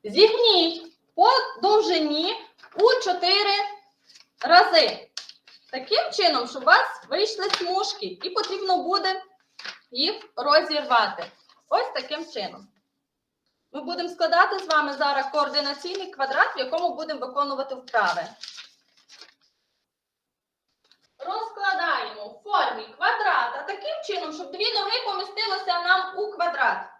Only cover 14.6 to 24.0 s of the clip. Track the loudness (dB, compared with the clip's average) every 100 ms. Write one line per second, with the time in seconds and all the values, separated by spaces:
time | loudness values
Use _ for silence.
14.6 | 0 0 0 0 0 0 -2 -2 0 -2
15.6 | -4 -8 -8 -8 -10 -6 -2 2 2 0
16.6 | -4 -2 -2 -4 -8 -8 -6 -4 -2 -4
17.6 | -8 -10 -4 0 0 -2 -8 -14 -18 -18
18.6 | -20 _ _ _ _ -20 -20 _ _ _
19.6 | _ _ _ _ _ _ _ _ _ _
20.6 | _ _ _ _ _ _ -8 -8 -8 -4
21.6 | -2 0 0 -2 -4 -10 -16 -16 -2 0
22.6 | 0 -4 -12 -2 0 2 2 2 0 -4
23.6 | -8 -8 -6 -8